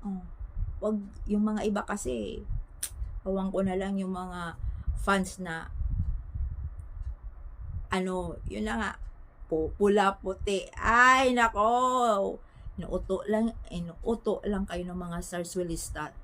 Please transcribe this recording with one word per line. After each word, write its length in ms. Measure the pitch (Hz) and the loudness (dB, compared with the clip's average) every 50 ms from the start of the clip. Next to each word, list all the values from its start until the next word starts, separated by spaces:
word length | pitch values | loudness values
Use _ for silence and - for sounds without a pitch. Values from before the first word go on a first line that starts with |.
| - | -6
Oh, 180 | 208 196 185 175 175 - - - - - - - - - - - | -6 -6 -6 -8 -10 -10 -10 -10 -8 -2 -2 -2 -2 -2 -2 0
wag, 160 | 208 220 208 202 196 - - - | 0 0 0 -2 -6 -10 -8 -2
yung 240 | - 208 208 214 214 | 0 2 4 4 2
mga 240 | 214 214 - 208 | 2 2 0 0
iba 160 | 202 202 208 - | 0 0 0 -2
kasi, 560 | 214 208 - - - 233 214 190 - - 202 - - - - - - - - - - - - - - - - | -4 -4 -2 -2 -2 -2 -4 -4 -6 -8 -4 -4 -2 -4 -4 -6 -8 -8 -8 -8 -6 -6 -6 -6 -6 -6 -2
ewan 240 | 190 190 196 190 190 | 0 0 0 0 0
ko 160 | 190 180 196 | 0 2 2
na 160 | 196 185 190 | 2 2 0
lang 160 | 190 196 202 | 0 0 0
yung 160 | 196 190 185 | 0 0 -2
mga 480 | 185 180 180 185 180 180 175 170 165 - - - - - - - - - | -2 -4 -4 -6 -6 -6 -6 -6 -6 -4 -4 -4 -4 -4 -2 -2 -2 0
fans 400 | - - 196 196 185 185 - - | 2 2 4 4 2 0 -4 -8
na, 320 | 185 175 165 160 - - - - - - - - - - - - - - - - - - - - - - - - - - - - - - - - - - - - - - - - - - - - - - - | -6 -6 -6 -6 -6 -8 -6 -2 -2 0 0 0 0 0 0 -4 -4 -6 -4 -4 -4 -2 -4 -6 -6 -8 -8 -8 -12 -10 -10 -8 -8 -8 -8 -8 -10 -12 -12 -12 -12 -12 -12 -10 -10 -8 -6 -6 -4 -2 -2
ano, 480 | 190 185 190 185 185 175 170 160 - - - | 0 0 0 -2 -2 -4 -4 -6 -8 -8 -8
yun 160 | 196 208 214 214 | -6 -4 -4 -2
na 80 | 220 | -2
nga, 160 | 226 214 190 - - - - - - - - - - - - | -2 -2 -2 -4 -6 -10 -12 -12 -14 -18 -20 -16 -16 -6 -2
pu-, 240 | - 156 160 147 - - | 0 0 0 0 0 4
pula 400 | 202 202 202 208 196 196 196 - | 6 6 8 8 6 6 4 0
puti. 480 | - 190 190 190 - 202 202 190 - - - | -4 -6 -6 -4 -2 0 0 0 -2 -4 -8
Ay, 560 | - - 202 226 233 247 254 262 262 269 254 | -2 2 4 8 10 10 10 10 8 8 6
nako! 1120 | 247 240 233 226 - 202 208 220 240 247 254 254 254 254 240 233 214 196 196 196 190 - - - - - - - - - | 6 6 4 4 4 4 4 6 6 6 4 4 4 4 4 6 4 4 2 0 -2 -6 -12 -16 -18 -14 -12 -12 -8 -8
Inuuto 480 | 175 - - 143 - - 185 185 - | -6 -4 -4 -4 -2 -2 -2 -2 0
lang, 240 | - 214 214 220 233 233 - - - - | 0 2 2 2 2 0 -4 -10 -8 -6
inuuto 640 | 175 170 170 165 - - - 233 220 - 220 196 - - | -6 -6 -6 -8 -8 -2 -2 -2 0 0 -2 -2 0 0
lang 240 | 196 208 190 190 - | -2 0 0 -2 -2
kayo 160 | 175 175 180 | -4 -6 -6
ng 140 | 180 180 180 | -4 -6 -6
mga 160 | 180 175 170 175 175 | -6 -4 -4 -6 -6
Zarzuelista. 880 | - - 175 175 170 - 185 180 175 165 160 - - - 151 151 147 - - | -4 -4 -6 -6 -4 -2 -4 -2 -2 -4 -6 -6 -6 -6 -6 -6 -8 -8 -12